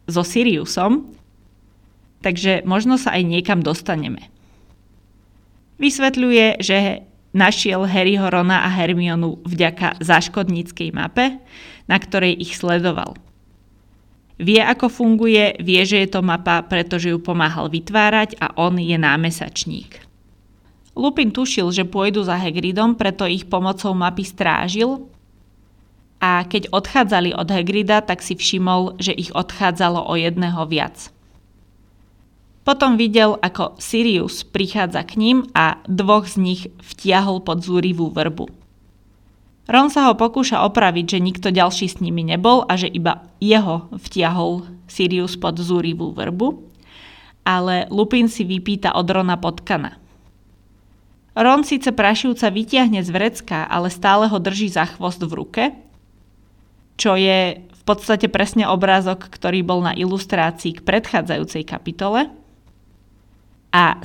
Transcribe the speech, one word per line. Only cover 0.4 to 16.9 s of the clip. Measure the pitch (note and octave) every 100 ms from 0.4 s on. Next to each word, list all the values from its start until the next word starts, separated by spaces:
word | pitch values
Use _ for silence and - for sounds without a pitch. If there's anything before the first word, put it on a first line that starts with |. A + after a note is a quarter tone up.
| B3 D#3 D3 F3 G3 D4 C#4 - _ _ _ _ _ _ _ _ _ _
takže | G3 F3+ F#3+ F#3 F#3
možno | F#3+ A#3+ C4
sa | -
aj | F3+
niekam | E3+ F3 F3 F#3
dostaneme. | D3+ E3 - D#3 C#3 A2 - _ _ _ _ _ _ _ _ _ _ _ _ _ _ -
Vysvetľuje, | C#4 C#4 C4+ C4 B3 A#3 A3 -
že | F#3+ G3 G3 - - _ _
našiel | F#3+ F#3+ G#3+ G3+ F#3 F#3+
Harryho, | F#3+ F#3 G3+ F#3+
Rona | F3+ F3+ F#3 F#3
a |
Hermionu | F#3 E3+ F3 F3 E3+ E3 - F3
vďaka | F3 E3 E3+ F3 -
záškodníckej | E3 E3+ E3+ G#3 F#3+ E3+ F3 - E3
mape, | D#3+ D#3+ A#3+ C4 C4 - - - - -
na | F#3+
ktorej | - G3 F3+
ich | E3+ E3+ -
sledoval. | F3 E3+ F3 D#3 - - - _ _ _ _ _ _ _ _ _ _
Vie, | - F3 A3
ako | A3 B3+ B3
funguje, | - A3+ A3 A3+ G#3+ G#3 -
vie, | E3+ F3+ F#3+
že | G#3
je | F#3+
to | G3 F#3
mapa, | E3+ F3 E3+ E3+
pretože | F3+ E3+